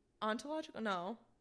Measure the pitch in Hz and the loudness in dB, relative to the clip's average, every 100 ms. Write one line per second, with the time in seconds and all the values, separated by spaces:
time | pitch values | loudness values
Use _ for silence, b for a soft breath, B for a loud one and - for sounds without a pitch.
0 | _ _ 214 226 285 311 311 - 214 185 | _ _ 0 0 0 -2 -2 -2 0 2
1 | 180 233 - _ | 0 -4 -10 _